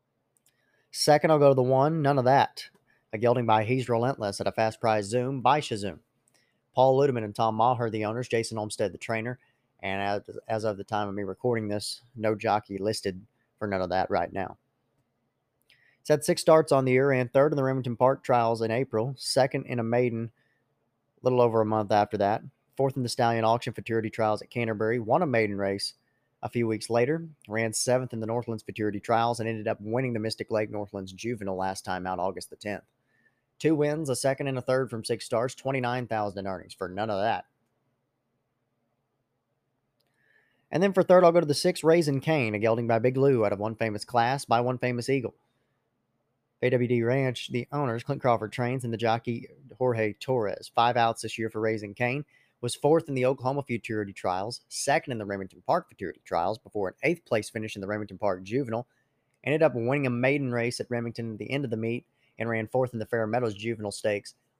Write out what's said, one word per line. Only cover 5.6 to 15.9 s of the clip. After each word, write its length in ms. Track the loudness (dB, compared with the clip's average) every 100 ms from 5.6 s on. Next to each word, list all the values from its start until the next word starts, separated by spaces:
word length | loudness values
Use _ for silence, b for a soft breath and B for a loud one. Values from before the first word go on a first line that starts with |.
Shazoom. 380 | 0 -6 -6 -10 _ _ _ _ _ _ _
Paul 220 | 4 4 6
Ludeman 260 | 4 2
and 100 | -2
Tom 220 | 0 0 4
Maher, 340 | 2 2 -2
the 140 | -2
owners, 240 | -4 -4 -2
Jason 280 | -2 -2 -6
Olmsted, 360 | -6 -4 -4
the 60 | -4
trainer, 420 | -6 -4 -6 -10 _ _ _ _
and 180 | -6 -4
as, 380 | -2 -4 -6 -12 -6
as 160 | -4
of 120 | -2 -4
the 80 |
time 240 | -4 -4 -2
of 60 |
me 100 | -4
recording 440 | -8 -4 -2 -2 -2
this, 320 | -4 -6 -12 _ -4
no 200 | -2 0
jockey 420 | 0 0 -2 -6
listed 420 | -4 -2 -4 -6 -12 _ _ -8
for 80 | -4
None 160 | -2
of 80 | 0
That 200 | -2 0
right 220 | -2 -2
now. 240 | -6 -8 -10 _ _ _ _ _ _ _ _ _ _ _ b b